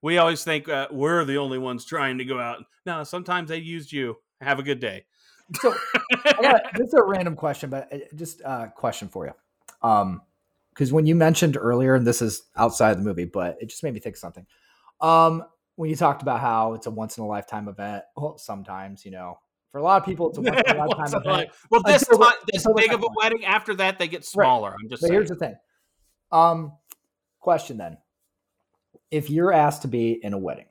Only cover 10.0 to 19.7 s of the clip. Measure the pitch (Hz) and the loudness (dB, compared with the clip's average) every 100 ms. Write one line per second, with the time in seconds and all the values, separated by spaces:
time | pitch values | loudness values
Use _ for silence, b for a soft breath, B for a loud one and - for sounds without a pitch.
10 | 95 87 _ _ _ _ _ - 135 151 | 2 -6 _ _ _ _ _ -4 0 2
11 | 156 170 160 160 160 135 110 120 131 131 | 4 4 4 4 2 2 0 2 4 4
12 | 120 117 113 - _ - 117 - 110 98 | 4 0 -2 -4 _ 0 0 4 2 4
13 | 101 87 87 101 87 - 110 - 156 110 | -2 -4 -4 -4 -4 -6 -12 -10 -8 -8
14 | - 92 90 90 92 b b b b _ | -12 -12 -16 -18 -20 b b b b _
15 | 165 165 165 165 - _ _ - 160 151 | 4 6 6 2 -8 _ _ -8 -6 0
16 | 165 135 135 120 123 113 113 113 117 110 | 0 0 -2 -2 0 0 0 -4 -10 -8
17 | 110 - 107 104 - 110 104 98 101 101 | -10 -8 -8 -8 -8 -10 -10 -10 -10 -10
18 | - - 151 151 - 101 98 95 98 98 | -14 -10 -10 -10 -14 -14 -12 -14 -14 -18
19 | 101 92 90 85 _ _ _ | -18 -16 -16 -16 _ _ _